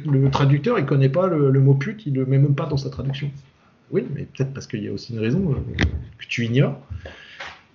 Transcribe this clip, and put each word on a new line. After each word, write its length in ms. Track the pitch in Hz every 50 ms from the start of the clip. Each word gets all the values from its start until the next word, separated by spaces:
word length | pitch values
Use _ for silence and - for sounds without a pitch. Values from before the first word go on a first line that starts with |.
| -
le 240 | 151 139 135 139 135
traducteur, 460 | 135 151 147 135 147 143 - 233 240
il 100 | 196 139
connaît 220 | - 151 135 135 131
pas 200 | 139 175 190 185
le, 240 | 170 147 143 135
le 80 | 135 135
mot 140 | 135 139 139
pute, 300 | 135 - 208 208 - -
il 100 | 147 131
le 120 | 131 131
met 120 | 127 139 135
même 180 | 143 147 143
pas 100 | 151 160
dans 100 | 143 -
sa 140 | 135 - 131
traduction. » 400 | - - 127 139 135 - 151 139 - - - - _ _ _ _ _ _ _ -
Oui, 120 | - 196 240 -
mais 120 | 135 - 139
peut-être 280 | - - - 135 135
parce 140 | - 131 -
qu'il 160 | - - 107
y 60 | 104 107
a 40 |
aussi 200 | 104 98 - -
une 80 | 113 110
raison, 320 | 110 113 143 190 196 156
euh, 320 | 127 90 - - - - - - - - - - - -
que 80 | -
tu 180 | - - 117 117
ignores, 360 | 113 117 135 180 247 233 - - - - - - - - - - - - - - - - - _ _